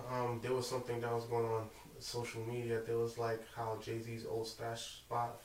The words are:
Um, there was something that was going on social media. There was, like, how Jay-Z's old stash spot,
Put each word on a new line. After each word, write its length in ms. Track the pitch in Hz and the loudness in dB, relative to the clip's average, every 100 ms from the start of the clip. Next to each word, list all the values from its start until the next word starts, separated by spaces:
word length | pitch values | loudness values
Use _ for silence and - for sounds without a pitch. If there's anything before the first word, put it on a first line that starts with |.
| 120 | -2
Um, 300 | 127 120 113 | 0 2 2
there 100 | 120 | 2
was 160 | 127 120 | 2 2
something 320 | 127 123 117 | 0 0 0
that 120 | 117 | 2
was 120 | 117 113 | 2 2
going 200 | 117 113 | 4 4
on 220 | 113 107 - - - | 2 0 -8 -14 -10
social 420 | - 120 117 113 | -4 -2 -2 -2
media. 360 | 113 123 117 113 | -2 0 2 2
There 180 | 113 117 | 4 4
was, 200 | 117 117 | 2 2
like, 220 | 113 113 - | 0 0 -4
how 240 | - 117 107 | -4 -2 -2
Jay-Z's 460 | - 113 113 113 - | -2 -4 -2 -4 -2
old 220 | 113 110 | -2 -2
stash 480 | - 117 117 - - | -4 -4 -4 -6 -10
spot, 420 | - 117 120 - | -2 0 2 -2